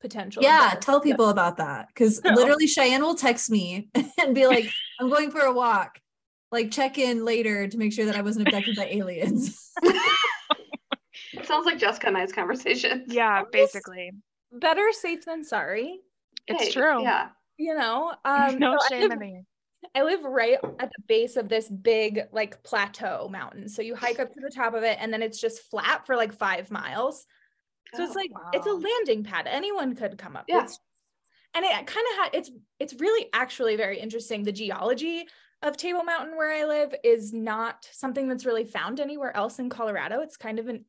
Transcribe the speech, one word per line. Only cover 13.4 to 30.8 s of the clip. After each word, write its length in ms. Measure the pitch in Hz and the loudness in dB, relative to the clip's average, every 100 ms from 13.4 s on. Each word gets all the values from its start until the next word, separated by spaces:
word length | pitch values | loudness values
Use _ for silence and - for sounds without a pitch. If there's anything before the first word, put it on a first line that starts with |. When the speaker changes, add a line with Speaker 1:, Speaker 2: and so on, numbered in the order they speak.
Speaker 1:
guess 80 | 202 | 2
Speaker 4:
basically. 600 | 214 214 202 190 185 180 202 _ _ _ | 4 4 4 -10 -12 -12 -14 _ _ _
Speaker 1:
better 400 | 247 320 330 427 | 0 2 4 2
safe 320 | 440 349 330 339 | 2 -4 -6 -8
than 180 | 330 | -10
sorry. 560 | 302 214 151 202 269 370 _ _ _ - - | -4 -4 -2 -4 -6 -10 _ _ _ -20 -6
Speaker 4:
It's 180 | 320 220 | -2 0
Speaker 3:
Hey, 40 | |
Speaker 4:
true. 300 | - 294 269 | 2 2 2
Speaker 3:
yeah. 260 | 247 208 - _ _ _ | 0 0 -2 _ _ _
Speaker 1:
You 160 | 320 | -6
know, 400 | 311 233 233 330 311 | -2 -2 -2 -4 -6
Speaker 4:
<laughs> 60 | |
Speaker 1:
um, 340 | 262 285 277 262 | 0 2 2 4
Speaker 4:
No 140 | 277 | 2
Speaker 1:
so 60 | 285 269 | 4 0
I 20 | |
Speaker 4:
shame 140 | 262 | 2
Speaker 1:
live, 100 | 415 | 0
Speaker 4:
in 60 | 226 | 0
me. 240 | 202 185 185 _ _ _ - | -10 -16 -20 _ _ _ -8
Speaker 1:
I 80 | 262 | 0
live 220 | 294 370 | 0 0
right 340 | 294 262 226 254 - - | -2 0 2 2 0 -8
at 100 | 254 | -10
the 140 | - - | -10 0
base 300 | 220 240 254 | 2 2 -2
of 120 | 208 | -2
this 200 | 220 220 | -2 -2
big, 540 | 196 190 220 220 208 - | -2 2 2 2 -2 -6
like, 300 | 220 208 - | -4 -6 -6
plateau 680 | - 220 202 - 208 160 196 | -4 -2 -2 -4 -6 -6 -8
mountain. 380 | 196 131 - 202 | -10 -12 -14 -14
So 140 | 208 | -8
you 120 | 226 | -8
hike 240 | 233 240 240 | -4 -4 -4
up 140 | 247 | -6
to 80 | - | -8
the 100 | 269 | -12
top 220 | 254 233 | -4 -4
of 100 | 233 | 0
it 120 | 226 214 | -2 -2
and 120 | 226 | -4
then 100 | 220 | -4
it's 180 | 226 220 | -6 -4
just 200 | 226 220 - | -6 -6 -10
flat 360 | 214 240 311 - | -6 -2 -2 -2
for, 100 | 254 | 0
like, 160 | 220 | 0
five 380 | 208 202 185 190 | -2 -2 -2 -6
miles. 560 | 202 - 143 262 311 - _ _ _ _ _ _ | -10 -8 -4 -4 -6 -16 _ _ _ _ _ _
So 80 | - | -8
it's 80 | 349 392 | -6 -6
Speaker 3:
Oh, 20 | |
Speaker 1:
like, 120 | 381 202 - | -8 -10 -6
it's 120 | 269 415 | -4 -2
a 80 | |
Speaker 4:
wow. 60 | 392 | -4
Speaker 1:
landing 420 | 370 480 370 220 | -2 -2 0 -2
pad. 220 | 208 185 - | -2 -6 -4
Anyone 480 | 277 392 403 269 247 | -4 -4 -4 -4 -4
could 200 | 220 202 | -8 -10
come 160 | 196 147 | -16 -16
up. 100 | - | 0
Speaker 3:
Yeah. 160 | 349 | 0
Speaker 1:
It's, 140 | - - | 0 -10